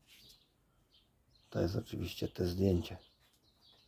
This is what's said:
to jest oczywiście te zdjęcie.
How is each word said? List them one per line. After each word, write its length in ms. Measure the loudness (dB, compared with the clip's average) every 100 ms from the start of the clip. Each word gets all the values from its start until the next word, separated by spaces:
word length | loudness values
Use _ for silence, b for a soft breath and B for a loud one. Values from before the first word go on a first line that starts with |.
| -20 -20 -20 -20 _ _ _ _ _ -20 _ _ _ _ _
to 100 | -2
jest 160 | 0 -2
oczywiście 520 | -4 -6 -6 -4 -6
te 180 | -2 -2
zdjęcie. 520 | 4 4 4 2 -8 -16 _ _ _ _ _ -20 -20